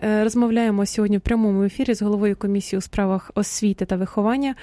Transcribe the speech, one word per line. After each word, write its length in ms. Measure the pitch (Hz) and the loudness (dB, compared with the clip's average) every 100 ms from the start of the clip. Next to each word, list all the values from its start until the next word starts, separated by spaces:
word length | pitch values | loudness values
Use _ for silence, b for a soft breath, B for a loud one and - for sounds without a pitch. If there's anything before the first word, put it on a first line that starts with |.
е, 200 | 214 214 | 0 2
розмовляємо 600 | 220 233 240 226 226 202 202 | 2 2 2 2 2 2 0
сьогодні 320 | - 208 202 | 0 0 0
в 40 | |
прямому 420 | - 233 214 196 | 2 2 2 2
ефірі 300 | 196 - 262 | 0 0 -2
з 80 | 220 | 0
головою 340 | 208 208 208 196 | 0 0 0 0
комісії 420 | 202 202 - 190 | -2 -2 -2 -6
у 40 | |
справах 500 | - - 196 190 - - | -4 -2 0 -2 -2 -4
освіти 500 | 202 - 208 190 190 | -4 -2 0 0 -2
та 100 | 185 | -2
виховання 600 | 190 - 208 262 277 254 | -2 -2 0 0 -2 -4